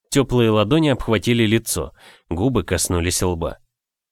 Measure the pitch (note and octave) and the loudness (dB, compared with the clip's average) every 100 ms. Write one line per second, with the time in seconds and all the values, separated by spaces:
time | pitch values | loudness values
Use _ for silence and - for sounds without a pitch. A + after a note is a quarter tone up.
0 | _ C#3 C3 B2 A2+ G#2+ G#2 D#3 D#3 B2+ | _ 0 2 2 2 2 2 2 2 0
1 | - G#2+ A#2 A#2+ A2 A2+ - F2 C#2+ - | 0 -2 0 0 2 0 -2 -6 -8 -12
2 | - - - E2 A#2+ A#2+ F2+ F2 - F2+ | -20 -18 -8 -2 0 0 0 -2 0 -2
3 | E2+ - F#2 E2 D#2 - _ _ _ _ | -2 -2 -2 -2 -6 -10 _ _ _ _
4 | _ | _